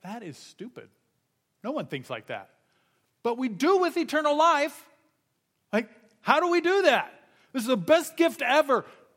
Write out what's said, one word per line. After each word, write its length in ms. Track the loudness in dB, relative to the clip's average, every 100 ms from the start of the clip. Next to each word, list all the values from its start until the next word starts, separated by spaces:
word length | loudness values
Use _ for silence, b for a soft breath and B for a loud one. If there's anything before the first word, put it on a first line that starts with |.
that 200 | -14 -14
is 160 | -14 -16
stupid. 520 | -20 -18 -18 -16 -20 _ _ _ _ _ _ _
No 80 | -8
one 160 | -8 -8
thinks 220 | -10 -10
like 180 | -12 -10
that. 240 | -12 -12 _ _ _ _ _ _ _
But 140 | -6 -4
we 100 | -6
do 300 | -2 2 2
with 180 | 2 -2
eternal 400 | -2 -2 0 2
life. 500 | 4 4 0 -6 -20 _ _ _ _ _ _ _ _
Like, 180 | -4 -4 -12 _ _
how 200 | 0 2
do 80 | 2
we 100 | 2
do 240 | 2 2
that? 280 | 4 2 -2 -12 _ b b
This 100 | -6
is 40 | -2
the 100 | -2
best 400 | 4 2 2 0
gift 240 | 0 0
ever. 440 | 2 2 4 0 -2 B B